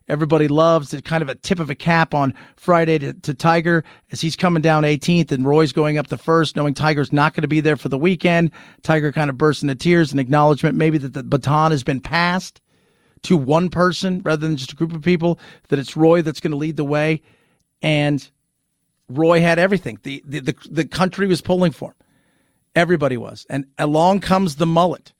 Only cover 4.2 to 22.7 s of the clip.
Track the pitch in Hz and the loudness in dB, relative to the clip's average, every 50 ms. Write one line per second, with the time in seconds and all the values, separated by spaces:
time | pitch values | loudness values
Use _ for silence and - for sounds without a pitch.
4.2 | - 165 - - - 180 170 165 147 160 156 151 151 151 151 143 - - 175 175 | -6 -6 -4 -2 0 0 2 2 2 2 2 2 2 2 0 0 0 2 2 2
5.2 | 156 - 147 127 131 139 147 156 160 139 - 160 151 151 151 151 147 - 151 - | 2 0 -2 0 0 2 4 4 2 2 2 0 0 0 0 -2 -4 -6 -8 -6
6.2 | - - 165 165 156 - - 147 147 147 135 - 143 156 156 147 139 - 147 147 | -2 0 0 2 0 0 -2 -2 -2 -2 -2 0 0 0 0 0 -2 0 0 2
7.2 | 147 175 - - 156 139 151 156 147 156 151 - - 139 139 131 151 190 190 160 | 2 0 0 -2 -2 0 0 0 2 0 0 -2 -2 -4 -4 0 0 0 0 2
8.2 | - 175 170 170 170 156 - - - - - _ - - 160 156 147 151 127 156 | 0 2 2 2 2 0 -2 -8 -18 -20 -20 _ -2 0 0 0 0 -2 -2 -2
9.2 | 151 143 131 120 151 151 135 - - 143 135 - - 170 175 170 165 135 139 139 | -4 -4 -2 0 0 0 0 0 -4 -4 -4 -2 0 2 4 4 2 2 0 -2
10.2 | 135 127 147 147 147 151 151 - - 156 139 - 160 160 156 151 135 131 123 143 | 0 2 2 4 4 4 2 2 0 0 0 0 0 2 0 0 -4 -6 -8 -10
11.2 | 123 120 139 139 - 135 151 151 156 160 156 139 - - 139 123 - - 151 170 | -4 -4 -4 -2 0 0 0 2 2 2 0 -2 -2 -4 -6 -6 -6 -4 -2 0
12.2 | 175 175 180 185 180 - - _ _ _ _ _ _ _ _ _ _ _ _ _ | 0 0 0 -2 -4 -8 -16 _ _ _ _ _ _ _ _ _ _ _ _ _
13.2 | - - 190 156 131 120 151 165 180 180 - 170 180 180 165 - 190 190 185 180 | -2 0 0 0 2 2 0 0 0 0 0 0 0 0 0 -2 -4 -4 -4 -4
14.2 | - 147 156 151 156 160 160 135 131 - - - 165 160 170 160 143 175 180 160 | -2 -2 -2 -2 -2 -4 -4 -4 -6 -10 -8 -6 -6 -6 -6 -4 0 0 0 2
15.2 | 165 170 165 - - - - _ _ _ 151 143 131 - - 156 156 165 170 175 | 0 -2 -2 -4 -8 -16 -20 _ _ _ -4 -4 -4 -4 0 2 4 4 4 4
16.2 | 160 156 143 - - 160 151 139 151 160 156 151 147 139 147 147 151 156 160 151 | 2 -2 -4 -4 -4 -4 -4 -4 -4 -4 -4 -4 -4 -2 -2 0 0 0 -2 -4
17.2 | - _ _ _ _ _ _ _ _ _ _ _ - 156 151 147 147 147 147 135 | -6 _ _ _ _ _ _ _ _ _ _ _ -2 0 0 2 2 0 0 -2
18.2 | - - _ _ _ _ _ _ _ _ _ _ _ _ _ _ _ - 127 143 | -4 -10 _ _ _ _ _ _ _ _ _ _ _ _ _ _ _ -8 -2 2
19.2 | 160 165 170 170 170 170 165 165 175 190 202 180 - 120 107 - - 139 139 - | 2 4 4 4 4 2 2 2 2 2 0 -2 -2 -6 -12 -10 -12 -12 -12 -12
20.2 | - 143 131 151 131 147 127 - - - - 160 151 - - 143 180 190 - - | -12 -10 -10 -6 -6 -6 -6 -6 -12 -6 -6 -6 -4 -4 -2 -2 -2 -2 0 -2
21.2 | 202 196 175 151 - - 185 180 185 170 131 - 143 - - _ _ _ _ _ | 0 0 0 -2 0 -2 0 2 2 0 0 -4 -12 -16 -16 _ _ _ _ _
22.2 | _ _ _ _ _ _ _ _ _ _ | _ _ _ _ _ _ _ _ _ _